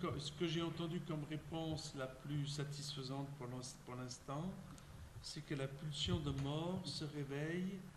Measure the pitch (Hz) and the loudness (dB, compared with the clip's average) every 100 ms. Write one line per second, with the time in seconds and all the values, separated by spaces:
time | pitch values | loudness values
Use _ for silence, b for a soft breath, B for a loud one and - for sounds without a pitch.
0 | 180 - - - 170 165 165 147 170 175 | 0 0 -2 2 4 4 4 2 0 0
1 | - 151 147 151 - 160 160 151 - 143 | 2 0 0 -2 0 0 2 2 -2 -2
2 | 131 - 143 147 139 - 143 - - 143 | -2 -2 0 2 2 2 0 -2 -4 -2
3 | 127 139 139 143 120 127 123 - - 123 | -2 0 -2 -2 -4 -2 -4 -8 -6 -4
4 | 127 - - 139 185 196 - B B B | -4 -6 -4 -2 0 -2 -6 B B B
5 | B - - - 147 139 135 139 151 143 | B -8 -6 -6 -2 0 0 -2 -2 2
6 | 196 165 143 135 139 151 170 190 147 - | 4 4 4 2 2 2 2 2 0 -2
7 | 151 147 135 139 156 175 185 196 - | 0 0 0 2 2 2 2 0 -6